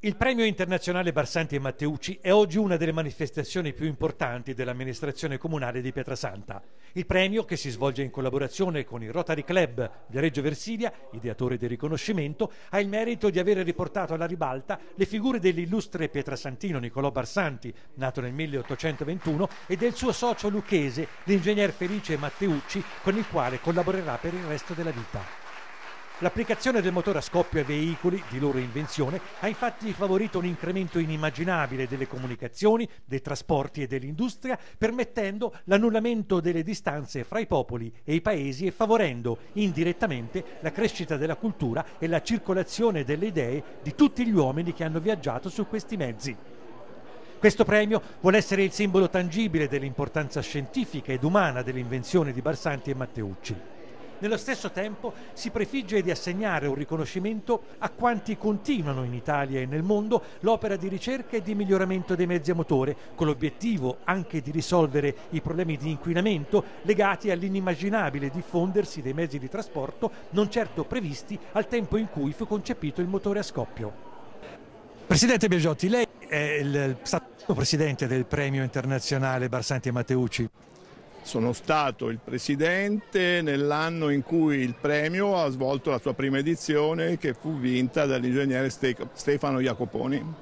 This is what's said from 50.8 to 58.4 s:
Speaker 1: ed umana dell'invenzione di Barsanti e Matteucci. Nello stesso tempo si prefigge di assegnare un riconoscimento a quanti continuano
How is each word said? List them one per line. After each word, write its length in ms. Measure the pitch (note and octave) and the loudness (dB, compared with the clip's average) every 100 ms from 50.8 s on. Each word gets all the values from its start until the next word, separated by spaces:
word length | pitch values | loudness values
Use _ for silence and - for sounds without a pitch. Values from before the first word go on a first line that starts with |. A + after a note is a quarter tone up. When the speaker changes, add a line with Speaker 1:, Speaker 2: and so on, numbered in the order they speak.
| A#3 D3+ - | -2 -4 -4
Speaker 1:
ed 140 | C3 | 0
umana 380 | C#3+ G3 F3 B2+ | 4 4 4 0
dell'invenzione 680 | A#2+ B2+ B2 C3 A#2 F3+ D3 | -4 -4 -4 -4 2 2 2
di 80 | B2 | 0
Barsanti 500 | C3+ D#3+ E3 C#3+ C#3 | -2 -2 -2 -2 -4
e 40 | |
Matteucci. 600 | C3 B2 A#2+ G#2 F#2 - G2 - - - - - - | -4 -4 -4 -6 -6 -8 -8 -10 -16 -16 -14 -14 -6
Nello 140 | G#3 A3 | -2 -2
stesso 340 | - B3 G3 | -2 -4 -4
tempo 440 | - G#3 G#3 A#3+ - - | -4 -6 -6 -8 -10 -14
si 180 | - A#3 | -8 -4
prefigge 500 | A#3 G#3 C#4 F#3+ G#3 | -2 0 -2 2 2
di 120 | F3+ | 2
assegnare 560 | E3 - F3+ G#3+ D#3+ C#3+ | 0 -2 0 0 2 0
un 80 | C3+ | 0
riconoscimento 880 | B2+ D#3+ D3+ F#3 G3 A3 - A#3 - - | -2 -2 -2 -2 -2 -4 0 0 -2 -4
a 120 | G#3+ | -4
quanti 480 | - A#3+ A3+ - | 2 2 2 -2
continuano 640 | G#3+ | 0